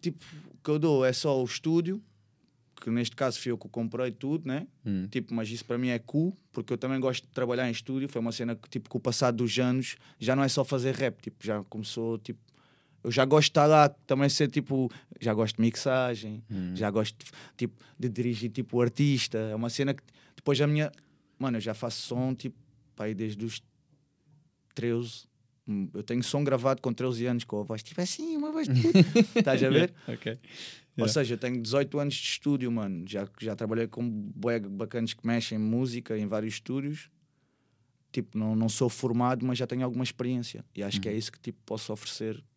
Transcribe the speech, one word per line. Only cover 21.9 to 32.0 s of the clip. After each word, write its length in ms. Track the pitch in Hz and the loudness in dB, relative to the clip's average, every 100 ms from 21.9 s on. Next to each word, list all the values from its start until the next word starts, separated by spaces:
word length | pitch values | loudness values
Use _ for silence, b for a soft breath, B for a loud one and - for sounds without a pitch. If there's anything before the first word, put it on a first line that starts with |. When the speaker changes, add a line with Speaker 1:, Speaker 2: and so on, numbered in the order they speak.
| - | -6
Speaker 1:
som, 320 | - 120 131 | -6 -2 -2
tipo, 220 | 131 131 - _ _ _ _ | -4 -8 -12 _ _ _ _
pá, 100 | 107 | -6
aí 80 | |
desde 300 | 104 110 104 113 | -4 -6 -4 -8
os 160 | 107 _ _ _ _ _ _ _ _ _ _ _ | -8 _ _ _ _ _ _ _ _ _ _ _
treze. 520 | - 117 117 120 - - _ _ _ - | -6 -2 -2 -4 -10 -18 _ _ _ -6
Hum, 220 | 101 95 | -4 -4
eu 80 | 104 | -8
tenho 200 | 104 120 | -4 -2
som 200 | 123 143 | 0 0
gravado 380 | 143 131 127 131 | 2 2 2 0
com 100 | 127 | -2
treze 320 | 117 127 117 120 | -2 -2 -2 -2
anos, 180 | 120 | -2
com 160 | - 104 | -4 -6
a 40 | |
voz, 200 | 104 110 | -6 -8
tipo, 180 | - - | -8 -6
assim, 340 | 180 - 320 320 | -4 -4 -4 -4
uma 160 | 302 | -4
voz 160 | 311 302 | -2 2
de 140 | 127 | 4
puto. 160 | 320 196 | 6 8
Speaker 2:
<laughs> 380 | 170 233 220 240 | 8 8 4 4
Speaker 1:
Estás 260 | 180 127 | 4 4
a 60 | 131 | 4
ver? 240 | 139 175 - - | 4 4 0 -10
Speaker 2:
Ok. 240 | 117 - 113 B B B B B - | -8 -6 -8 B B B B B -2
Speaker 1:
Ou 80 | 113 | 0
Speaker 2:
Yeah. 80 | |
Speaker 1:
seja, 200 | 127 127 117 | 2 0 -2
eu 20 | |
tenho 240 | 127 123 | -2 -4
dezoito 380 | 110 139 139 | 0 0 0
anos 160 | 143 | 0